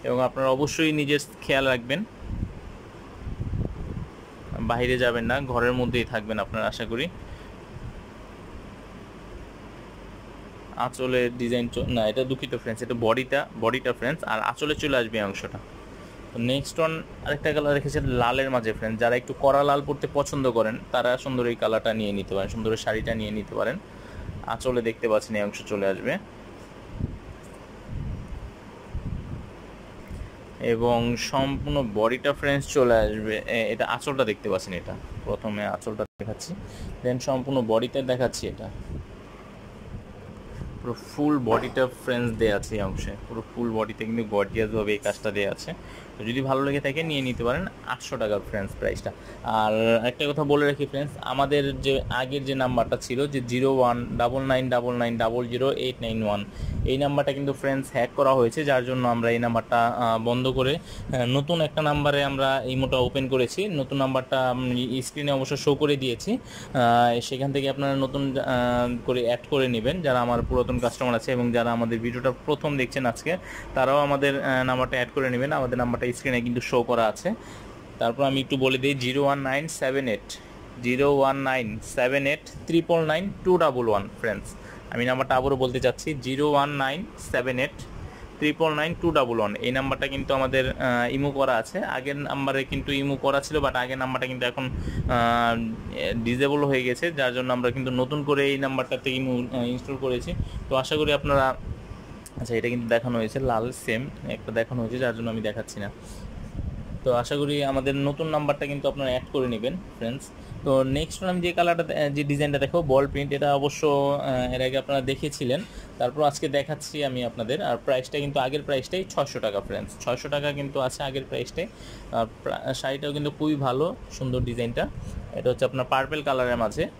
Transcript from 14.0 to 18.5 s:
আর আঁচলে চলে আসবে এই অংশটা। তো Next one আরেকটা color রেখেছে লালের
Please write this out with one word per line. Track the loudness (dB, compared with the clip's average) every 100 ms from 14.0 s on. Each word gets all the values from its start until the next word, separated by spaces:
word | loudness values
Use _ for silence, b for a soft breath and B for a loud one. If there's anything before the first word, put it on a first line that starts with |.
| -2 -2
আর | -2 0
আঁচলে | 0 -2 -2 0
চলে | 2 2
আসবে | 2 0
এই |
অংশটা। | -2 -2 -8 -10 -14 -16 -18 B B B -14
তো | -4
Next | 0 0 -2 0
one | 0 0 -8 -10 -4
আরেকটা | -2 0
color | 2 2
রেখেছে | 2 2 -2
লালের | 0 2 4 4 2